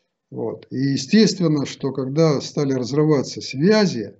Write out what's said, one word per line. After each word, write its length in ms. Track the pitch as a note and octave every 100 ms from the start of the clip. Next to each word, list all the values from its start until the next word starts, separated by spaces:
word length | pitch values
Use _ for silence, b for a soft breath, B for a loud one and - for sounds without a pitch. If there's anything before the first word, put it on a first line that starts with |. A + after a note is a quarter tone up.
| _ _ _
Вот. 360 | B2+ A2+ - -
И 80 | B2+
естественно, 880 | C#3 C3+ - G#3+ G#3 - E3 D3 B2+
что 260 | - C#3
когда 500 | C#3 C3 C#3+ D#3+ C3
стали 320 | - D3+ C#3
разрываться 680 | C3 A#2+ C#3+ D3+ C#3+ - G#2+
связи 760 | - C3 F3+ G#3+ F#3 B2 G2+